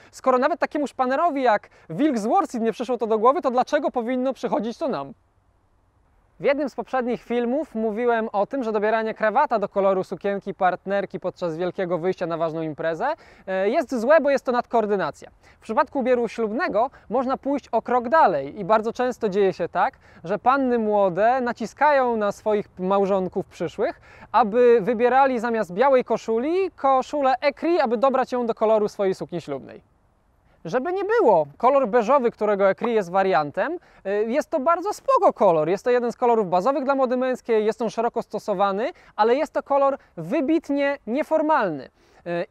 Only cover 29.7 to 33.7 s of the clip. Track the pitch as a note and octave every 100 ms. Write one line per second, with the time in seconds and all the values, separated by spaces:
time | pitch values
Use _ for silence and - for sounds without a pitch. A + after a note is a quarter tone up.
29.7 | G#2 - _ _ _ _ _ _ _ E3+
30.7 | G#3+ C#4+ F#4+ G4+ A#4 D#4 F3 D3 - A#3+
31.7 | C#4 B3+ A#3+ G#3 C#4+ A#3 - G#3 G3+ G3
32.7 | F#3+ A3 A3 F3 F#3+ F#3+ F3 D3 F3+ A#3